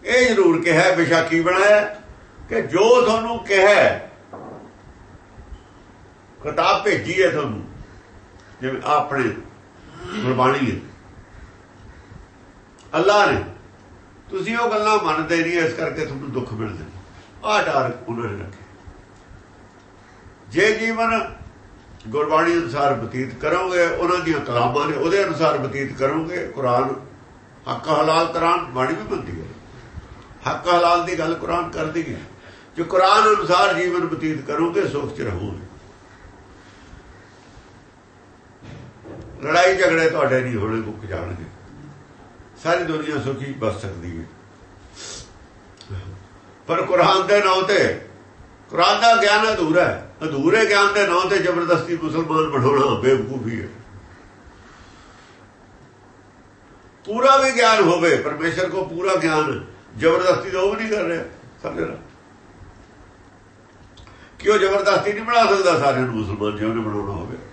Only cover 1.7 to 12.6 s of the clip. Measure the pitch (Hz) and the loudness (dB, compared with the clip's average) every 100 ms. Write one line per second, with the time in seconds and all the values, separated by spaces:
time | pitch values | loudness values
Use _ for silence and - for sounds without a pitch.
1.7 | 208 208 - - - - - - 117 123 | 6 4 -6 -18 -20 -20 -20 -6 -4 -2
2.7 | 156 220 247 240 226 226 233 - 202 185 | 2 4 4 2 0 -2 -8 -2 2 6
3.7 | 302 220 - - - - - - - - | 6 4 0 -10 -20 -20 -18 -18 -18 -20
4.7 | - - - - - - - - - - | -20 -20 -20 -20 -20 -20 -20 -20 -20 -20
5.7 | - - - - - - - 151 151 170 | -20 -20 -20 -20 -20 -20 -14 -8 0 2
6.7 | 208 202 180 - 185 180 151 139 104 92 | 2 2 -2 -2 2 2 2 -4 -6 -10
7.7 | - - - - - - - - - 131 | -16 -20 -20 -20 -20 -20 -20 -20 -10 -8
8.7 | 131 - 147 147 139 117 98 - - - | -6 0 0 0 -2 -4 -4 -14 -20 -20
9.7 | - - - - 107 123 123 127 139 123 | -20 -20 -18 -12 -6 -4 2 2 2 -2
10.7 | 90 - - - - - - - - - | -4 -10 -20 -20 -20 -20 -20 -20 -20 -20
11.7 | - - - - - - - - - | -20 -20 -20 -20 -20 -20 -20 -20 -20